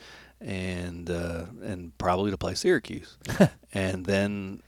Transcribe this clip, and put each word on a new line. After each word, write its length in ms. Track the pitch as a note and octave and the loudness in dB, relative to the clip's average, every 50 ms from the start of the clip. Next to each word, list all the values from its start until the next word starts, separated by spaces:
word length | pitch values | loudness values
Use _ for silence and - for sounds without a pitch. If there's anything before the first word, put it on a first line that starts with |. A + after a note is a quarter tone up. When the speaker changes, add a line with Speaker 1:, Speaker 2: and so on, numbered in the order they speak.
| - - - - - - - - | -20 -20 -20 -20 -20 -20 -20 -12
Speaker 1:
and, 720 | - A#2 G2 F#2 F#2 F#2 F#2 F2 F2+ F2 E2+ E2+ E2+ F2 | -8 -6 -4 -4 -4 -4 -4 -4 -6 -6 -8 -8 -4 -4
uh, 360 | F2 E2+ E2+ E2+ E2+ E2+ E2+ F2+ C3 - - | -2 -2 -2 -2 -4 -6 -8 -10 -12 -10 -8
and 320 | A2 G2 F2+ F2 E2 - - | -8 -8 -8 -8 -10 -8 -2
probably 340 | - F#2 F2+ F#2 G2+ G#2 | 2 2 4 4 4 2
to 60 | F#2+ - | 0 0
play 180 | - F2+ F2 | -2 -4 -2
Syracuse. 600 | - - - E4 B3+ - - - - - - - - - - | 0 2 4 4 2 2 -2 -8 -10 -12 -14 -18 -12 -8 0
Speaker 2:
<laughs> 220 | - - F#3+ - - - _ - - | 4 6 6 6 4 0 _ -6 -2
Speaker 1:
And 320 | G2+ F#2+ F#2 F#2+ F#2 F2+ | 0 0 0 0 -2 0
then 560 | G2 G2 G2 G2+ G2+ G#2 G2+ G2 F#2+ G2 - - | 2 4 4 4 2 0 -2 -4 -6 -8 -10 -14